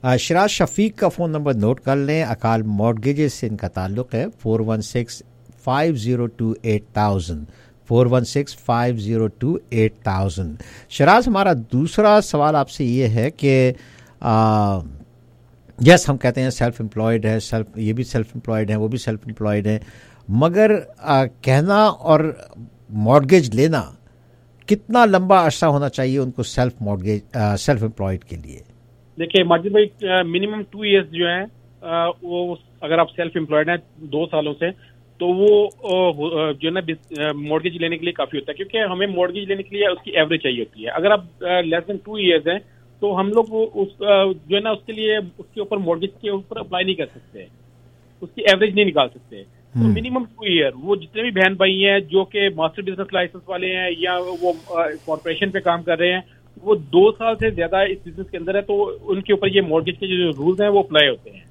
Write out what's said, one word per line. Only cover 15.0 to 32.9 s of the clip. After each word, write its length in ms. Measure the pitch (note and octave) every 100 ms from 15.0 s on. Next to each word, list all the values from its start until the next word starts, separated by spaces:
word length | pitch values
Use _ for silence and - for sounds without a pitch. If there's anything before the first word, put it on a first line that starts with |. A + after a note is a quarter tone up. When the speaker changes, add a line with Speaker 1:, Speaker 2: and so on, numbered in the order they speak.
| - _ _ _ _ _ _ -
Speaker 1:
یس، 280 | B2 F3 -
ہم 80 | C3+
کہتے 240 | B2+ B2
ہیں 100 | C3
سیلف 300 | B2 A#2+ A#2
امپلائڈ 460 | A2 G#2+ A2+ A2+ A2
ہے، 140 | A2
سیلف، 260 | - A#2 G#2+ G#2+
یہ 160 | G#2+
بھی 120 | A2+
سیلف 220 | B2 B2 A2+
امپلائڈ 360 | B2+ A#2+ A2 G#2+
ہے، 60 | G#2+
وہ 120 | A2
بھی 100 | B2
سیلف 200 | - G#2+ -
امپلائڈ 400 | G#2+ G#2+ G#2 G#2
ہے، 120 | G#2+ - - - - -
مگر، 500 | G#2 D#3+ F3+ G#3+ G#3+ - -
آ، 260 | D3+ C3+ C3
کہنا 580 | - - C3 E3+ G3+
اور 520 | G#3+ - D#3+ D#3 D#3 - - - A#2 _ _
mortgage 640 | G#2+ G#2+ C#3 C3+ F#3 C3
لینا 280 | G#2+ D3+ D#3+ G2 - _ _ _ _ _ _ -
کتنا 400 | G#3 - A#3+ A#3
لمبا 400 | F#3+ F#3 F#3+ E3
عرصہ 200 | - E3
ہونا 220 | C#3+ C#3
چاہیے 300 | - C3 C3+
ان 120 | C3
کو 120 | B2+
سیلف 300 | A#2+ - B2 A#2+
mortgage، 560 | G#2+ G2+ F#2 G#2 - B2
آ، 200 | G#2 G2+
سیلف 260 | - B2+
امپلائڈ 420 | A2 A2+ G2 F#2+
کے 120 | - E2+
لیے؟ 220 | D2 C2 - - _ _ _ -
Speaker 2:
دیکھیں 260 | E3+ F#3+
ماجد 220 | F3 E3+ F#3
بھائی، 420 | G#3 G#3 _ G3+
آ، 140 | F#3
minimum 400 | F3 F3 G3+ G#3+ G3+
two 100 | G3+
ایئرز 300 | G#3+ G3 E3
جو 160 | D#3+ F3
ہیں، 180 | F3 G#3 - _ _
آ، 280 | - E3+ E3+ E3+
وہ 320 | F3 F3 F3 E3+ _ _
اگر 180 | D3+